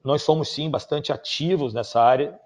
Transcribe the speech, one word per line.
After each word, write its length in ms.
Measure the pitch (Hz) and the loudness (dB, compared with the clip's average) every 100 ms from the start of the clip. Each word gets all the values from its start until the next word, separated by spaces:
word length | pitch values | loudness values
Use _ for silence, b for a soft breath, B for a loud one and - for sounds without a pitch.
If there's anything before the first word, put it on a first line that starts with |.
nós 200 | 131 147 | -2 0
somos, 260 | - 156 151 | 2 0 0
sim, 220 | - 156 | -6 -4
bastante 420 | 139 - 147 143 | -4 -4 -6 -4
ativos 640 | 135 - - 160 185 135 | -6 -6 -4 -2 0 -2
nessa 260 | 110 107 117 | -4 -2 4
área, 380 | 117 131 143 - | 6 4 2 -6